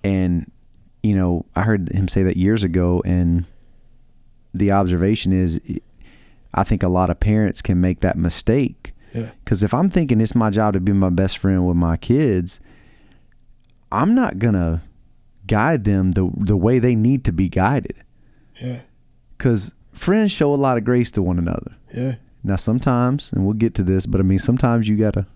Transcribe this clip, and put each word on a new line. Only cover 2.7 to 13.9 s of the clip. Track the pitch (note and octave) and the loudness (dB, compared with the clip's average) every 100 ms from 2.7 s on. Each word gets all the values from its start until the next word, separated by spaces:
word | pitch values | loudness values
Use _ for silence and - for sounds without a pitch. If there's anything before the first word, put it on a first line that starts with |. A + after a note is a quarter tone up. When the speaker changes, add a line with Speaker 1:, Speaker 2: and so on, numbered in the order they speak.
| F2 F2 F2+ | 0 2 0
Speaker 1:
and | F2+ F2+ E2+ E2+ E2+ - - - - - - - - _ _ | 0 0 2 0 -2 -14 -20 -20 -20 -20 -20 -20 -20 _ _
the | F#2 G2+ | -2 0
observation | G2 F#2 F2 F#2+ A2 F#2 | 2 2 0 0 0 0
is, | F#2 F2+ D#2+ - - - - - - - - - | 0 0 -2 -6 -12 -12 -20 -20 -20 -20 -20 -8
I | - | -4
think | - A2 | -2 0
a | F#2 | 0
lot | F2+ F2+ | 0 0
of | E2+ | 0
parents | G#2 G#2+ G#2 - | 0 2 0 -4
can | - F2+ | -2 0
make | F2+ F2 | 0 0
that | F#2 - | -2 0
mistake. | E2+ - - B2+ C#3 - - - - | -4 -2 0 0 -2 -6 -20 -20 -12
Speaker 2:
Yeah. | A2+ A2 - | -10 -10 -14
Speaker 1:
'Cause | - F#2+ | -4 -2
if | G#2 | 0
I'm | B2+ F#3+ | 0 2
thinking | F3+ D3 A2 | 0 2 2
it's | A2 | 2
my | A#2+ A2 | 0 0
job | G2+ G#2+ | 2 0
to | F#2+ | 0
be | F#2 | 0
my | G2 F#2 | 2 2
best | F2+ F#2+ - | 2 0 0
friend | G2 F#2 F2+ | 0 2 2
with | F2 | 2
my | E2 E2 | 0 -2
kids, | - B2+ D3 F#2+ F2 - - - - _ - - _ - - - _ _ _ | 0 0 2 0 -4 -12 -20 -20 -20 _ -20 -20 _ -20 -20 -20 _ _ _